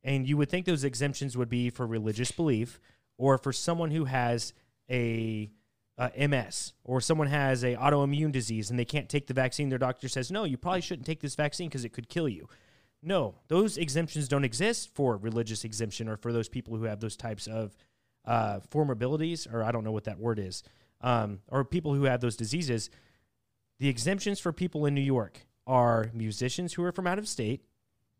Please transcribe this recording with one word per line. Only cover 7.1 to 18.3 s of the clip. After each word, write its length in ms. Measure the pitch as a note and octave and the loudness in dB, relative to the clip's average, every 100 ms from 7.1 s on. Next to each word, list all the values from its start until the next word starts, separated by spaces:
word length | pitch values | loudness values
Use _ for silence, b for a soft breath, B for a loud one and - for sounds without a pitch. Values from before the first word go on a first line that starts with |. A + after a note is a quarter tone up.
| D#3 D3 | 2 2
has 360 | C#3+ C#3 B2+ | 2 2 2
a 120 | B2+ A#2+ | 2 2
autoimmune 560 | C3+ D3 C#3 C#3+ D#3 | 4 4 4 2 0
disease 400 | C3+ A2 A2 G#2 | 0 -2 -4 -2
and 80 | B2 | -2
they 60 | A#2+ | -2
can't 220 | D3 - | -4 -2
take 200 | D3 C#3 | -4 0
the 80 | C3 | 0
vaccine. 340 | C3 - C#3+ | 0 0 -2
Their 80 | C3 | 0
doctor 300 | B2+ B2+ C3 | 0 -2 -4
says, 240 | C3 B2+ | -4 -2
"No, 140 | G3 G3 | -2 -2
you 120 | B2+ | -2
probably 240 | F3 F#3 | 0 -2
shouldn't 240 | - D#3 C3 | -2 -6 -4
take 140 | D#3+ | -4
this 160 | D3 - | -4 -2
vaccine 340 | D3 - F3 | -2 -2 -6
'cause 160 | C3+ A#2+ | -4 -6
it 80 | |
could 160 | - A#2 | -8 -6
kill 180 | E3+ D#3 | -2 -2
you." 200 | F#2 - b b b b b | -2 -10 b b b b b
No, 320 | D#3 F#3+ A#2 - _ | 0 0 0 -6 _
those 280 | E3+ G#3+ D#3 | 4 4 2
exemptions 500 | E3 C#3+ D#3+ D#3 C#3 | 0 0 0 -2 0
don't 160 | C#3 | 2
exist 460 | C3+ A2+ G#3 A#3 - - | 2 2 0 0 -4 0
for 200 | C3+ G#2+ | 2 2
religious 480 | G#2+ A2+ A2+ A2 | -2 -2 -2 -4
exemption 460 | A2+ G#2+ A2+ - A2 | -6 -4 -4 -4 -6
or 80 | G#2+ | -4
for 160 | A#2+ | -2
those 160 | A#2 A2 | -2 -2
people 260 | B2+ A#2 A2+ | -6 -6 -4
who 80 | |
have 160 | A2+ G#2 | -4 -4
those 160 | A2 - | -6 -6
types 320 | A#2 G#2 - | -8 -8 -6
of, 280 | A2+ G#2+ - _ _ _ _ | -6 -6 -8 _ _ _ _
uh, 340 | - | 0